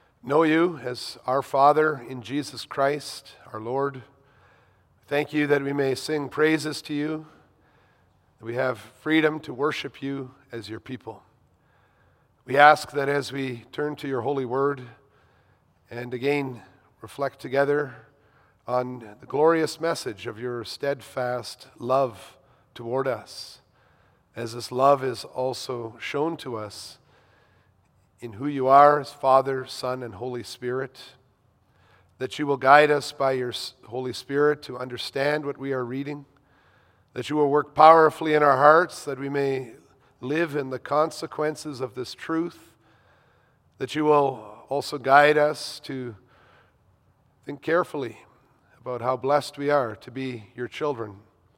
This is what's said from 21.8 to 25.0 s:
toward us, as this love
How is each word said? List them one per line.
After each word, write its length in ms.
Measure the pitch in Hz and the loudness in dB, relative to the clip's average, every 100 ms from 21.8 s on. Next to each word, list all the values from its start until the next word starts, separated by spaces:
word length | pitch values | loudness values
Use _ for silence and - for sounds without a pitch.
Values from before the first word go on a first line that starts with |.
| 120 131 131 98 - - _ _ _ | 0 2 0 -4 -20 -20 _ _ _
toward 340 | - 117 131 135 | -14 -6 -4 -2
us, 540 | 110 - - - - _ _ _ _ _ _ _ 113 | -4 -8 -18 -18 -20 _ _ _ _ _ _ _ -12
as 160 | 117 | -10
this 180 | 120 - | -10 -8
love 320 | 127 139 139 | 2 4 4